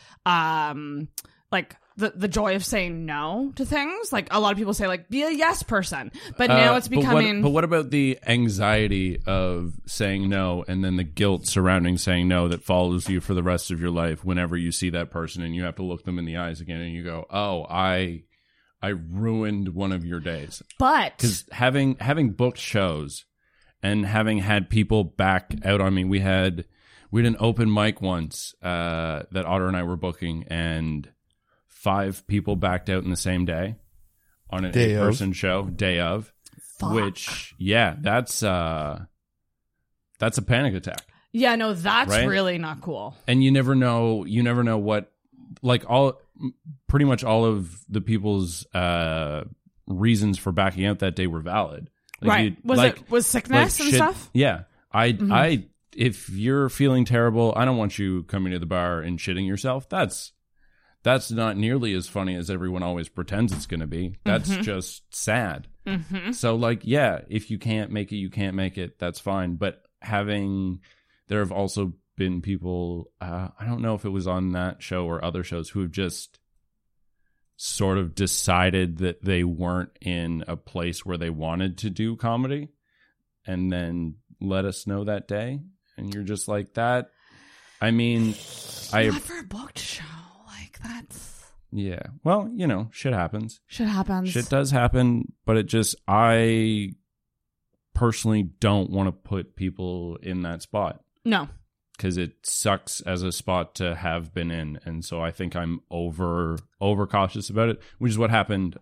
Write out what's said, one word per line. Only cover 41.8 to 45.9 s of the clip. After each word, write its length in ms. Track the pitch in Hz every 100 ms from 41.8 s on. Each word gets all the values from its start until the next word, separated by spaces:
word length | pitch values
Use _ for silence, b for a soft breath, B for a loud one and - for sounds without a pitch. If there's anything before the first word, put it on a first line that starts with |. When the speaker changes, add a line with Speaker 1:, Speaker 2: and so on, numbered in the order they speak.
| 190 214 -
Speaker 2:
Right? 180 | 104 -
Speaker 1:
really 300 | 196 185 175
not 240 | 160 135
cool. 340 | 170 123 104 - -
Speaker 2:
And 160 | 127
you 80 | 135
never 240 | 135 127
know, 500 | 135 123 117 117 110
you 200 | 85 110
never 180 | 120 120
know 160 | 117 110
what, 320 | 104 104 92 _ _ - - -
like, 220 | 123 123 -